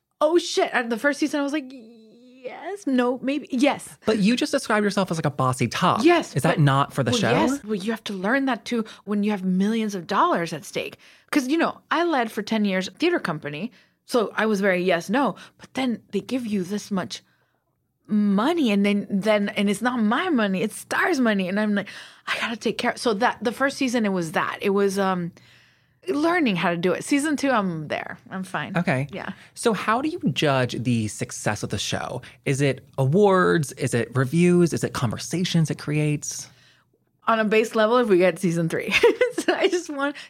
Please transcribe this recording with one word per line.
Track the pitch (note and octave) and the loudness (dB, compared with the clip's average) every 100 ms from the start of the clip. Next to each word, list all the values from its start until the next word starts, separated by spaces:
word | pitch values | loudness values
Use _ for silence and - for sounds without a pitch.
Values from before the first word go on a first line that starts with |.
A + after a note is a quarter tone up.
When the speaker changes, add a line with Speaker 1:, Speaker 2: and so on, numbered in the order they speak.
| _ _ | _ _
Speaker 1:
Oh, | D4+ E4+ | 2 2
shit. | E4+ F#4+ A#3 | 2 0 0
At | A#3+ A#3 | 0 -2
the | A3+ | 0
first | C#4+ C#4+ | 0 0
season, | D4 D4 | -2 -2
I | |
was | C#4+ | -2
like, | D4+ C4 | -4 -6
"Yes, | C4+ A3 A#3 A3 A#3+ B3+ C4 B3 - F4 G4 D4 | -14 -20 -20 -20 -20 -20 -18 -16 -12 -12 -8 0
no, | B3 B3 C4 | 2 2 0
maybe, | B3+ C#4+ - | -4 -4 -4
yes." | B3 C4+ - - - | 0 2 0 -8 -6
Speaker 2:
But | - A3 | -2 2
you | G3 B3 | 2 2
just | D4 | 0
described | C#4 - G#3+ | -2 0 0
yourself | G#3 G3+ F#3 | 2 0 0
as, | E3 | -2
like, | |
a | D3+ | -2
bossy | - B2+ B2+ A#2+ | 0 0 2 -2
top. | - F3+ C3+ | 2 2 4
Speaker 1:
Yes, | D4+ E4+ - - | 6 4 2 0
Speaker 2:
Is | |
that | D#3+ F3 | 2 4
Speaker 1:
but | |
Speaker 2:
not | C#3+ C3+ C#3+ | 4 4 2
for | - | 0
the | A#2+ | 0
Speaker 1:
well, | G#3 | 2
Speaker 2:
show? | B2 D3+ A#3 | 2 2 2
Speaker 1:
yes. | C#4 | 0
Well, | G#3+ | -4
you | G#3 G3+ | -4 -4
have | A3+ | -6
to | - | -8
learn | G3 G3 C#4 | -6 -2 0
that | C4+ A3+ - | 0 -4 -4
too | A#3+ A3 - - | -4 -4 -10 -4
when | G#3 | -2
you | G#3 | 0
have | G3+ | 0
millions | F#3 F#3 G3+ A3+ G#3+ | 0 0 2 0 -2
of | G3 D#3 | -6 -2
dollars | G3 F4 A#3 E3+ | 0 2 0 -2
at | D3+ - | -6 -8
stake. | C#3 D2 - - - _ | -8 -8 -12 -20 -20 _
'Cause, | D4+ B3+ | -2 0
you | E4 | 0
know, | A#3 - - | 0 -4 -4
I | D4 | -2
led | F4 C#4+ A3 | 0 0 -2
for | - | -6
ten | G#3 A3 G#3 | -4 0 0
years | F#3+ F#3 | 0 -4
a | |
theater | - F4 F4 | -2 0 0
company, | - D3+ D3 D3 A3+ - _ _ | -2 -6 -8 -8 -10 -12 _ _
so | - B3 G3+ - | -2 0 0 0
I | |
was | A3 G3+ | 0 2
very | G3 F3+ | 2 2
yes, | F3+ E3+ E3+ | 2 0 0
no. | B3 B3 - - _ | 0 0 -4 -14 _
But | - | -12
then | - C4 G#3+ - | -4 -4 -4 -6
they | G3+ | -6
give | - B3+ | -4 -4
you | A#3 G#3 | -2 -4
this | F3 G3+ - | -4 -6 -6
much | G3 C#3 - - _ _ _ _ _ _ _ - | -6 -6 -10 -16 _ _ _ _ _ _ _ -4
money, | G#2+ G3+ G3 C4 F4 B3 | 0 2 2 2 2 2
and | G3+ | 4
then, | G3+ G3+ - | 2 0 -2
then, | G3 G#3+ G#3 G3+ | -2 2 2 0
and | G#3+ G3+ | 0 0
it's | G3+ | 0
not | A#3+ B3 | -2 0
my | G#3 B3+ F#4 | 0 0 2
money, | B3+ G#3 F#3 | 2 2 0
it's | G#3+ - | -2 -4
Star's | - - F#4+ C#4+ | -6 -2 0 2
money. | A#3 G3 F3+ | 2 2 0
And | G3 | 0
I'm | G#3+ | 0
like, | G3+ G3 - - - - | 0 -4 -12 -20 -14 -8
"I | - | -6
gotta | A3 A#3 | -6 -4
take | A3+ G#3 | -4 -2
care." | A#3+ - | -2 0
So | B3 | -2
that, | G3+ B3 - | 2 0 0
the | A#3 | -4
first | G#3+ C4+ C#4 | 0 -2 0
season, | C4 A#3+ | 0 0
it | G#3 | 0
was | F#3+ D#3+ | 0 -2
that. | F#3+ D3+ - | -2 -2 -2
It | G3+ | 0
was, | G3 G3 G3 | 2 2 2
um, | F#3+ F#3 E3+ - - - _ _ _ _ F4 | 0 -2 -4 -10 -20 -20 _ _ _ _ -4
learning | C#4+ E4 F4 B3+ F3 | 0 0 2 2 2
how | F3+ | 0
to | E3+ | 0
do | F3+ | 0
it. | D#3+ | -2
Season | - C#4+ D#4 C#4+ | 0 -2 0 0
two, | C#4 | 0
I'm | A#3 F#3+ D#3+ D3+ | 0 0 -4 -6
there. | G#2+ - - - | -6 -6 -14 -12
I'm | F#3+ | -12
fine. | F#3 E3 D3 E3+ | -8 -8 -4 -2
Speaker 2:
Okay. | F3 C3 C#3+ | 0 -2 -4
Speaker 1:
Yeah. | F3+ - - - | -8 -12 -14 -18
Speaker 2:
So | - A#3+ | -4 -2
how | F#3 - A#3 | 0 0 -2
do | D#4 | -2
you | F4 B3+ | -4 -4
judge | B2+ D3+ C3+ B2 A#2+ | 0 2 2 0 -2
the | A#2+ A#2 G#2+ | -2 0 -2
success | - A#2+ - - G#2 | -6 -10 -6 -4 -4
of | - | -4
the | G#2+ | -6
show? | - - D2 B2+ - - | -4 -6 -6 -10 -12 -8
Is | - C3+ | -4 0
it | C#3+ C3+ - - | 0 -2 -6 -2
awards? | C3+ F3+ G#3 F#3 F3 F3 C#3+ | 2 4 6 6 4 2 0
Is | - C3 | -4 -2
it | A#2+ A2+ B2+ | 0 0 -2
reviews? | C3 E3 F3 F3 E3+ | 0 4 6 6 4
Is | B2+ | 0
it | B2 | -4
conversations | - A#2 - - E3+ F3+ E3+ D#3 | -2 -2 -4 -6 -4 0 2 2
it | D3 | -2
creates? | - D3+ D3+ D3 - - - _ _ _ _ _ _ _ - | -4 0 0 -2 -6 -10 -14 _ _ _ _ _ _ _ 0
Speaker 1:
On | A3+ | 2
a | |
base | G#3+ A3 A3+ | 4 2 2
level, | A3+ G#3+ B3 | 4 4 4
if | A3+ | 6
we | F3 | 6
get | F#3 E3 | 4 2
season | F3+ E3+ E3 | 0 0 0
three. | D#3+ - - | -2 -2 4
<laughs> | A4+ - B4 - | 4 4 0 0
So | - | -2
I | E4+ E4 | 2 2
just | F4 D#4+ | 0 -4
want | C#4 C#4+ D4 | -4 -4 -4